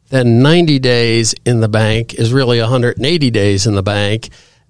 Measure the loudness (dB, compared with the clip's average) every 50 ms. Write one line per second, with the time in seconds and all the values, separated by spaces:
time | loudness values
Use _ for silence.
0 | _ -4 -2 0 2 4 4 4 4 4 4 4 2 2 0 0 0 0 0 0
1 | 0 0 0 0 -2 -2 -4 -4 -4 -2 0 0 0 0 0 0 0 0 0 -2
2 | -4 -6 -4 -4 -2 0 0 0 0 0 0 0 0 0 0 0 0 -2 -2 -2
3 | -2 -2 0 0 0 0 0 0 0 2 0 0 0 -2 -2 -2 -2 -2 -2 -2
4 | -2 -2 -4 -6 -8 -14 -20 _ _ _ _ _ _